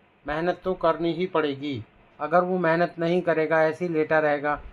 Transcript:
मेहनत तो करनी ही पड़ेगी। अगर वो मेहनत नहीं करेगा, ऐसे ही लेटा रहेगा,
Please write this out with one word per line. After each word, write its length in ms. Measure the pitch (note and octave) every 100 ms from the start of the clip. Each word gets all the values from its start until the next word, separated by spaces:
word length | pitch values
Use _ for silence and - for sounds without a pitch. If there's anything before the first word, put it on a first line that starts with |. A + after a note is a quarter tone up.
| _ _ C#3+
मेहनत 340 | D3+ F3 F3+
तो 100 | F#3
करनी 400 | F#3 E3 D#3+ E3+
ही 120 | D#3+ F#3
पड़ेगी। 580 | D#3+ D3+ C3+ D3 B2 G#2+ _ _ -
अगर 220 | D3+ E3+
वो 160 | F3+ F#3
मेहनत 380 | E3+ E3 E3+ E3+
नहीं 220 | E3 F3+
करेगा, 420 | E3+ D#3+ D#3 D#3+
ऐसे 220 | D#3+ D#3 F3+
ही 80 |
लेटा 260 | D#3 D3+ D#3
रहेगा, 420 | D3+ D3 D3 D3 -